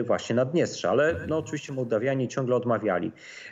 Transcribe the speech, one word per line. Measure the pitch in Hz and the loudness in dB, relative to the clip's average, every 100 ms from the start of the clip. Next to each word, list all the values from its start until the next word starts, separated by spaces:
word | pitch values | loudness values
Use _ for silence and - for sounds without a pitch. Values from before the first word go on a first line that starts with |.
e, | |
właśnie | 120 92 - 117 | 2 0 2 0
Naddniestrze. | 131 165 110 - 87 | 2 2 0 0 2
Ale, | 117 147 95 - | 4 2 0 -2
no, | 156 | -4
oczywiście | - 147 - | -4 -8 -6
Mołdawianie | 131 117 107 135 135 120 | -6 0 0 2 0 -2
ciągle | 139 123 123 | -2 2 2
odmawiali. | 120 110 104 87 - - - - - | 2 0 2 0 -2 -6 -16 -18 -18